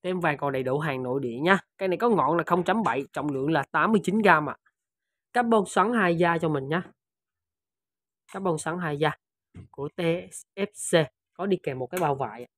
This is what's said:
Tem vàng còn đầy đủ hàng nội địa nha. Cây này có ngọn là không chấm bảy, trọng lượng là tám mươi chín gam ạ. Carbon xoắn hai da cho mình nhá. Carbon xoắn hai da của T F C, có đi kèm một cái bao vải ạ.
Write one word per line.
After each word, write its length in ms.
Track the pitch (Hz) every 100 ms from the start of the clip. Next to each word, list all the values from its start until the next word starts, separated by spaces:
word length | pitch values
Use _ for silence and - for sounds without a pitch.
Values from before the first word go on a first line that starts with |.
Tem 200 | 180 185
vàng 160 | 165 143
còn 160 | 143
đầy 100 | 131
đủ 160 | 127 135
hàng 240 | 156 131
nội 180 | 127 135
địa 160 | 123 117
nha. 160 | 160 190 - _
Cây 120 | 190
này 100 | 170
có 100 | 233
ngọn 280 | 202 135 170
là 80 | 160
không 180 | 175
chấm 180 | 180 202
bảy, 220 | 185 123 139
trọng 160 | - 147
lượng 220 | 135 139
là 140 | 160 135
tám 220 | 160 165
mươi 80 | 220
chín 180 | 170 202
gam 260 | 208 160 147
ạ. 80 | - _ _ _ _ _ _ _
Carbon 320 | 240 233 226 185
xoắn 260 | - 190
hai 240 | 240 185 165
da 220 | 170 170
cho 100 | 165
mình 200 | 147 135
nhá. 140 | 160 180 _ _ _ _ _ _ _ _ _ _ _ _ _ _
Carbon 260 | 190 190 156
xoắn 200 | 160 170
hai 200 | 175 147
da 120 | 151 - _ _ _ - -
của 180 | - 139 -
T 40 | 170 170 185 - -
F 120 | - 202 - - 170 151
C, 60 | _ _
có 140 | _ 190
đi 100 | 185
kèm 160 | - 131
một 80 | 127
cái 140 | 180
bao 140 | 160
vải 280 | 139 123 110
ạ. 60 | 123